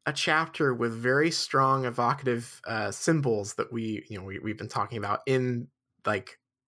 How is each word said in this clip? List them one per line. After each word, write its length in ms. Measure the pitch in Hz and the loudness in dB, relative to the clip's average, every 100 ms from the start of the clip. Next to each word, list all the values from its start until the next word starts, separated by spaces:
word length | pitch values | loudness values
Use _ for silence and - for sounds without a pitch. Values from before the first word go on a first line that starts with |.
| - | -6
a 60 | |
chapter 640 | 147 175 156 160 - 139 | -2 2 2 2 2 2
with 180 | 120 117 | 2 0
very 380 | 113 123 139 165 | 0 2 4 4
strong 540 | 160 - 135 135 135 | 0 0 4 4 4
evocative, 760 | 123 120 120 139 131 120 113 - - | 0 0 0 0 0 -2 -4 -12 -6
uh, 240 | 110 104 | -4 -4
symbols 640 | - - 160 135 104 101 | 0 2 4 4 0 0
that 180 | - - | -4 -4
we, 320 | 117 110 107 - | -4 -4 -4 -6
you 100 | 101 | -10
know, 60 | |
we, 140 | 95 101 | -10 -8
we've 200 | 107 104 | -6 -6
been 100 | - | -4
talking 300 | 110 104 113 | -4 -4 -4
about 220 | 101 107 135 | -4 -2 0
in, 420 | 131 127 120 - _ _ _ - | 2 2 -2 -6 _ _ _ -2
like, 320 | 104 - - _ _ | -2 -4 -16 _ _